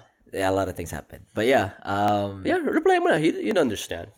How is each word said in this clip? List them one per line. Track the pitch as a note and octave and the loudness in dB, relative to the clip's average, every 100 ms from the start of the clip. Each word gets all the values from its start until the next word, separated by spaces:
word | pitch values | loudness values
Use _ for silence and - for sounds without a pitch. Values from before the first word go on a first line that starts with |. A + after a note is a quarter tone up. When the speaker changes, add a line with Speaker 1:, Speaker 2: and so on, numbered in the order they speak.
| - _ _ | -10 _ _
Speaker 1:
yeah, | F2+ F#2+ | -2 0
a | F#2+ | 2
lot | F#2 | 0
of | F2+ | -4
things | F2 D2+ | -8 -10
happened. | - - - A2 | -12 -20 -10 -2
But | A2+ | 2
yeah, | C3 G2 - | 2 2 -6
um, | - G2+ G#2 G#2 G2+ G2 - | -4 0 2 2 -2 -6 -2
Speaker 2:
Yeah, | F4+ | -2
reply | D4+ - F#4 F4+ | 0 0 2 2
mo | F4 | 2
na. | D#3+ | 2
He, | D#3 - | 2 0
he'll | - - | 0 2
understand. | C3+ G2 - E2+ F#2+ | 2 0 -6 -10 -10